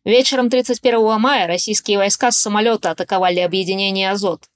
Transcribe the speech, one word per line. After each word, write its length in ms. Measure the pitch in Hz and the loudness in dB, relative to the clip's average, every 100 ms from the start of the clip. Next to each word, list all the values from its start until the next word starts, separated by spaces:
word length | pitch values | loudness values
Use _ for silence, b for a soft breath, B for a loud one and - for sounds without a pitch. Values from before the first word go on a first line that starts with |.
| 190 | 0
Вечером 440 | 240 262 262 247 | 2 2 0 2
тридцать 300 | 254 247 240 | 0 0 -2
первого 380 | 254 233 220 220 | 0 2 2 2
мая 300 | 247 269 175 | 2 0 0
российские 500 | 175 - 214 - 202 | -2 -4 -4 -2 0
войска 340 | 196 - 240 | 0 0 0
с 60 | 233 | 0
самолета 540 | 220 208 226 220 180 | 0 0 2 0 -2
атаковали 480 | 160 180 190 180 180 | -4 -4 0 0 0
объединение 720 | 180 185 180 190 196 190 190 | 0 -2 -2 -2 -2 -2 -2
«Азот». 320 | 202 196 - - | -2 -2 -4 -10